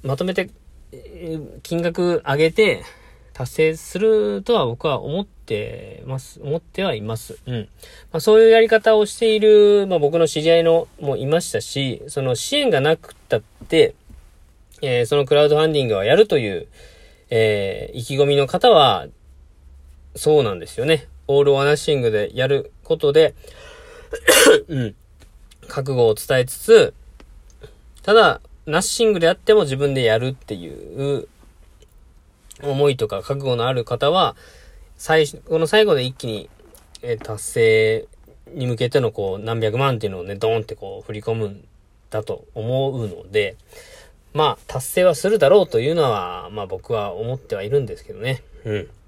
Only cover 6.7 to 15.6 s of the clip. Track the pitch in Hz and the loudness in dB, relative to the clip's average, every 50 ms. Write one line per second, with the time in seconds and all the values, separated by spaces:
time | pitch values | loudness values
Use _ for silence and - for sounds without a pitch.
6.7 | _ - 196 190 139 107 104 107 113 113 - - 117 - _ 127 123 117 104 - | _ -6 -4 -4 -4 -6 -6 -8 -8 -10 -10 -14 -18 -16 _ -10 -10 -10 -10 -12
7.7 | - - - - - - - - - 165 - - 214 220 226 226 220 226 226 220 | -16 -20 -20 -20 -20 -20 -20 -8 -8 -4 2 4 6 8 8 8 8 6 6 4
8.7 | 226 220 - 226 220 214 214 208 - - 233 226 214 214 208 214 214 208 208 208 | 2 2 4 4 2 2 2 -2 -2 -2 -2 0 0 2 4 6 6 8 6 6
9.7 | 208 202 196 190 185 165 147 143 156 170 165 151 - 156 151 165 165 170 165 165 | 4 2 2 0 -2 0 0 0 2 2 0 0 -2 -2 2 2 2 4 4 4
10.7 | 165 165 - - _ - 143 139 131 - 135 135 156 175 175 - - 110 - - | 2 2 0 -4 _ -10 -6 -6 -6 -4 -2 -2 -2 -2 -2 -4 -8 -8 -8 -6
11.7 | - 139 139 131 117 - - - - 143 135 131 123 - - - 277 294 285 254 | -8 -6 -6 -6 -8 -10 -12 -10 -8 -6 -4 -4 -4 -4 -6 -4 -4 -2 0 0
12.7 | 180 143 135 151 160 - - - - _ _ _ - 110 - _ _ _ - - | 0 0 2 0 -2 -2 -4 -20 -20 _ _ _ -4 -4 -4 _ _ _ -12 -2
13.7 | - 165 135 - - _ _ - - - - - _ _ - _ _ _ _ _ | 2 2 2 2 2 _ _ -20 -20 -20 -20 -20 _ _ -20 _ _ _ _ _
14.7 | - - - 135 123 123 120 113 147 143 143 131 147 147 151 147 147 151 | -16 -10 -6 -4 -2 -2 0 0 0 0 2 2 2 4 4 4 4 2